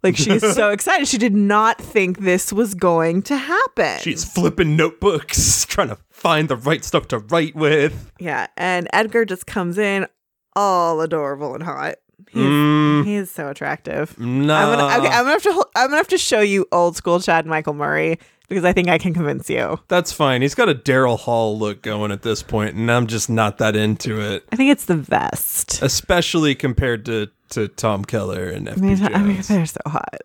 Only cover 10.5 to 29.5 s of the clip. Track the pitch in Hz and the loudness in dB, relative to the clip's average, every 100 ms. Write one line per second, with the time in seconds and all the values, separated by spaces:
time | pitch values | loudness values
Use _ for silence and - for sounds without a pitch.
10.5 | - 202 185 170 160 160 160 143 139 147 | -2 2 2 2 0 0 -2 -4 -4 -8
11.5 | 127 170 139 147 - _ _ 190 - 135 | -8 -8 -6 -8 -10 _ _ _ -2 2
12.5 | 147 147 151 151 147 170 208 185 - 143 | 4 4 4 2 2 0 -2 -6 -8 -10
13.5 | 139 143 147 - 147 156 - 120 127 143 | -8 -8 -8 -6 -6 -6 -8 -4 0 2
14.5 | 156 151 143 143 240 - 240 247 320 403 | 2 2 2 2 2 2 2 2 2 2
15.5 | 349 - - 262 294 381 370 - 233 208 | 0 0 0 0 0 0 0 2 2 2
16.5 | 196 180 175 175 170 - 175 185 165 160 | 2 2 2 2 0 0 0 2 0 0
17.5 | 156 156 147 143 151 160 165 - _ _ | -4 -4 -4 -2 -2 -2 -2 -8 _ _
18.5 | 190 175 180 175 165 185 165 151 135 - | 0 2 2 2 0 0 -2 -2 -4 -4
19.5 | 131 104 - _ 180 170 - 147 127 139 | -4 -2 -6 _ 0 0 0 2 4 0
20.5 | - 233 135 - 131 127 113 - 117 113 | 2 0 2 2 4 4 2 0 0 0
21.5 | 107 107 101 - 104 107 101 117 104 - | 0 -4 -4 -6 -4 -2 -4 -2 -4 -2
22.5 | 113 107 82 113 120 120 113 - 113 107 | -2 -2 -2 0 2 0 -2 -2 0 0
23.5 | - 110 107 107 107 - 110 104 98 _ | 0 0 2 0 0 -4 -6 -4 -6 _
24.5 | 226 269 285 - 170 139 - - - - | 0 2 2 2 -4 0 -2 -2 -6 -6
25.5 | - - - 135 - - 180 165 170 151 | -6 -6 -2 -2 -2 0 0 2 0 0
26.5 | 131 143 120 131 117 107 113 104 _ _ | 0 -2 0 -2 -4 -4 -4 -4 _ _
27.5 | - 101 - 113 101 101 113 98 95 92 | -4 -4 -2 -2 -2 -2 -4 -4 -6 -6
28.5 | 92 98 - 196 196 208 185 202 190 190 | -6 -6 -2 2 2 2 2 0 0 0